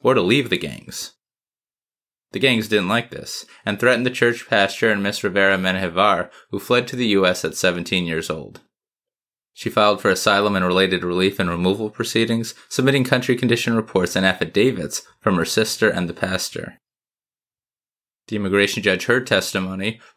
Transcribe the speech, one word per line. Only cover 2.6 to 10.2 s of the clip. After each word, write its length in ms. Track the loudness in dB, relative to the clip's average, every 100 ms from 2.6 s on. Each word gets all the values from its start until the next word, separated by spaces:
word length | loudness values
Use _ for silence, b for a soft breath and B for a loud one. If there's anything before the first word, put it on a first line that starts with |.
| 2
didn't 220 | 0 2
like 220 | -2 -2
this, 360 | -12 -14 -14 -16 B
and 140 | -6 0
threatened 260 | 2 2
the 60 | 0
church 380 | 0 0 0 -2
pastor 420 | 2 2 0 0
and 100 | 0
Miss 220 | -2 -4
Rivera 340 | -2 2 2 2
Menehivar, 720 | 0 -2 -2 2 2 2 -4 B B
who 80 | -8
fled 300 | 0 0 0
to 80 | -2
the 100 | 2
U 160 | 4
S 200 | 2 0
at 100 | -4
seventeen 500 | 0 0 0 -2 -2
years 240 | -2 -4 -6
old. 340 | -8 -10 -20 _ _ _ _ _ _ _ _ _ -10
She 120 | -4
filed 320 | 2 4 4
for 80 | 2
asylum 440 | 2